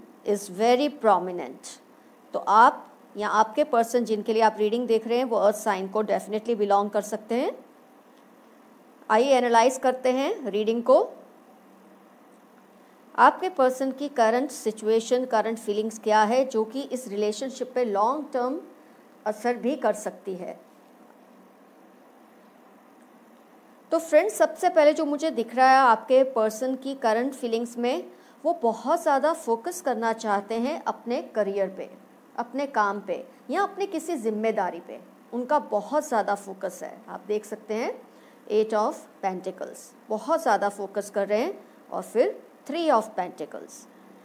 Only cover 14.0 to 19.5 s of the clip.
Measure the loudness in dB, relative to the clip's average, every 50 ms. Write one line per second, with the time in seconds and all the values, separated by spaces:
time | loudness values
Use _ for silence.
14 | -8 -4 0 2 2 4 4 2 -2 -4 -8 -6 -6 -6 -6 -2 0 0 2 2
15 | 2 0 0 -2 0 0 0 0 0 -2 -4 -6 -6 -4 -4 -4 -4 -4 -8 -6
16 | -2 2 4 4 4 4 4 2 0 0 0 -2 -2 -2 -4 -8 -6 -6 -8 -8
17 | -8 -6 -4 -2 -2 -2 -2 -4 -8 -10 -8 -8 -10 -6 -2 -2 -2 0 0 2
18 | 2 2 0 -2 -4 -6 -4 -2 -2 -2 -4 -6 -10 -14 -20 -20 -20 -20 -20 -20
19 | -20 -20 -20 -8 -8 -8 -6 -2 -2 -2